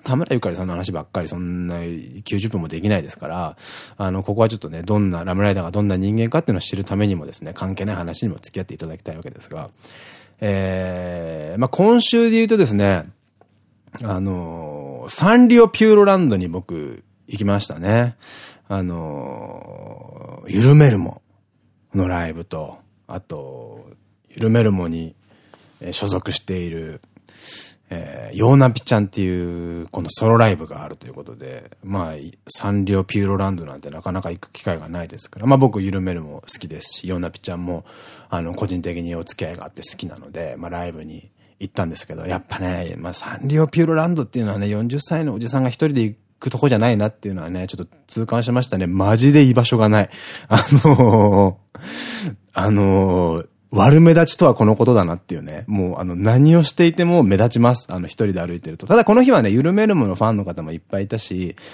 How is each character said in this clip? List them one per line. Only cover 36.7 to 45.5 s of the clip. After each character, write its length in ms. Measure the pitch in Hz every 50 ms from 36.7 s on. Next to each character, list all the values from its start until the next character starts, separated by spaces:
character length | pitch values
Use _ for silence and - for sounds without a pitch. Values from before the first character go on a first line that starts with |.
| 80 85
す 200 | - - - -
し、 80 | - 90
ヨ 80 | 92
ー 20 | 87
ナ 120 | 87 85
ピ 100 | - -
ち 120 | - - 87
ゃ 40 |
ん 80 | 87 87
も、 200 | 87 87 80 - _ - - - - - - - -
あ 100 | - 87
の、 140 | 82 82 87
個 120 | - 107
人 140 | 90 92 90 82
的 200 | 87 85 85 85
に 120 | 85 85
お 100 | 85 82
付 200 | - - - -
き 40 | 80
合 40 | 85
い 40 |
が 80 | 90 -
あ 40 | -
っ 40 | -
て 100 | - -
好 140 | - -
き 100 | - -
な 100 | 87 -
の 140 | - - -
で、 260 | - - 82 73 64 -
ま 100 | 85 87
あ、 20 |
ラ 160 | 87 87 87
イ 60 | 85 82
ブ 120 | 78 78
に 260 | 78 80 - - - _ _ _ _ _ -
行 100 | 95 95
っ 20 | -
た 120 | 104 92
ん 60 | 82
で 60 | 80
す 100 | - -
け 80 | - 85
ど、 120 | 80 82
や 120 | 90 87 90
っ 60 | - -
ぱ 100 | - -
ね、 360 | 95 90 90 87 87 85 85
ま 140 | 82 80 85
あ、 20 | 90
サ 240 | - - - -
ン 120 | - - 139
リ 120 | 147 156
オ 80 | 160 147
ピ 120 | - 165
ュ 40 | 165
ー 20 | 160
ロ 60 | 160
ラ 120 | 156 160
ン 80 | 170 180
ド 80 | 156 123
っ 40 |
て 120 | - - 127
い 40 | 113
う 40 |
の 60 | 104 98
は 60 | 98
ね、 100 | 101 104
四 200 | 104 104 117 120
十 120 | 127 143
歳 240 | - - 165 165 160
の 100 | 147 107
お 40 | 110
じ 100 | 117
さ 120 | 110